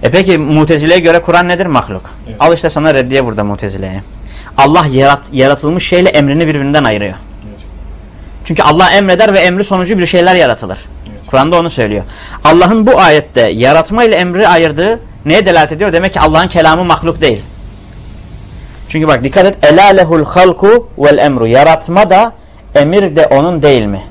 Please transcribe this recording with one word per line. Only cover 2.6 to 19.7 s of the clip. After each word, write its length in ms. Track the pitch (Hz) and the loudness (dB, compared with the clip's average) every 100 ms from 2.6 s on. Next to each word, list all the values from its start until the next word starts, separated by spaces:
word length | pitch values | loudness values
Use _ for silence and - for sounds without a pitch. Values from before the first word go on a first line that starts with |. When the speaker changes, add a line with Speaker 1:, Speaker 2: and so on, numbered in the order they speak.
| 165 | -2
Speaker 1:
sana 240 | 151 156 | -2 0
reddiye 300 | 139 123 135 | 0 0 -2
burada 200 | 123 107 | -2 -4
Mutezile'ye. 580 | 101 101 104 98 98 95 98 - - - - - | -6 -6 -8 -8 -10 -12 -14 -20 -18 -18 -12 0
Allah 300 | 139 170 151 | 2 2 0
yarat-, 380 | 131 135 143 - | 2 2 0 -4
yaratılmış 560 | 139 131 139 151 175 - | -2 0 0 -2 -4 -2
şeyle 200 | 175 180 | 0 2
emrini 380 | 151 143 147 165 | 0 0 0 -2
birbirinden 380 | 147 139 151 | -2 -2 -2
ayırıyor. 300 | 131 104 101 92 - - 107 | 0 -2 -6 -10 -18 -20 -20
Speaker 2:
Evet. 120 | 104 - - - - - - - - | -20 -20 -20 -18 -18 -20 -20 -20 -18
Speaker 1:
Çünkü 180 | - 156 | -8 -2
Allah 280 | 151 156 185 | 0 2 2
emreder 440 | 196 196 180 214 | 2 2 2 2
ve 40 | 196 | 2
emri 260 | 180 180 | 0 -2
sonucu 340 | 208 190 180 208 | -2 -4 -2 -2
bir 80 | 175 | 0
şeyler 280 | 180 175 | 2 2
yaratılır. 440 | 185 143 113 101 92 - - - | 2 2 0 -8 -12 -14 -20 -20
Speaker 2:
Evet. 100 | - - | -20 -4
Speaker 1:
Kur'an'da 320 | 131 143 175 | -2 0 0
onu 120 | 170 | -2
söylüyor. 340 | - 110 104 95 - - - | -4 -4 -4 -8 -16 -18 -10
Allah'ın 420 | - 165 180 226 214 | 0 2 2 2 2
bu 140 | 254 | 4
ayette 400 | 180 151 147 - | 4 2 0 -2
yaratma 640 | 110 104 127 156 160 220 | 0 0 2 2 0 0
ile 100 | 233 | 0
emri 340 | 190 180 175 208 | 0 -2 0 2
ayırdığı 520 | 175 165 151 190 226 - - | 2 0 -2 -2 -4 -8 -12
neye 220 | - 180 190 | -2 0 2
delalet 260 | 170 147 | 2 0
ediyor? 200 | 156 208 | -2 -2
Demek 200 | 160 185 | -2 -2
ki 80 | 170 | -2
Allah'ın 280 | 156 160 180 | 0 0 0
kelamı 360 | 175 160 160 | 2 2 2
mahluk 360 | 180 151 160 165 | 0 -2 -2 -2
değil. 200 | 147 107 - - - - - - - - - - - - - - - | -2 -2 -8 -18 -20 -20 -20 -20 -20 -20 -20 -20 -18 -18 -18 -18 -8
Çünkü 200 | 156 156 | -4 0
bak 160 | 131 | 0
dikkat 220 | 135 196 185 | 0 2 2
et. 100 | 196 | 2
Ela 240 | - | 4